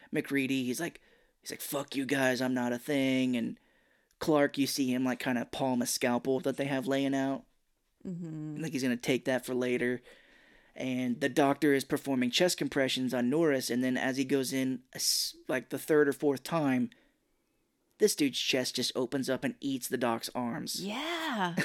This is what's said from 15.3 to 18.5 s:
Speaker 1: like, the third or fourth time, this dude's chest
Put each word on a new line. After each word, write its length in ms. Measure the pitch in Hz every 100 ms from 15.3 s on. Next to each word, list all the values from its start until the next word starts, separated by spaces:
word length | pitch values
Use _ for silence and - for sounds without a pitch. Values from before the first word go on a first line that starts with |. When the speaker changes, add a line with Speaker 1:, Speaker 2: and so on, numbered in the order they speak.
| - -
Speaker 1:
like, 220 | 131 -
the 80 | 135
third 300 | - 151 143
or 40 |
fourth 300 | 135 151 135
time, 480 | - 170 143 127 120 - _ _ _ _ _ _ _ _ _ _
this 180 | 208 -
dude's 220 | 143 120
chest 340 | -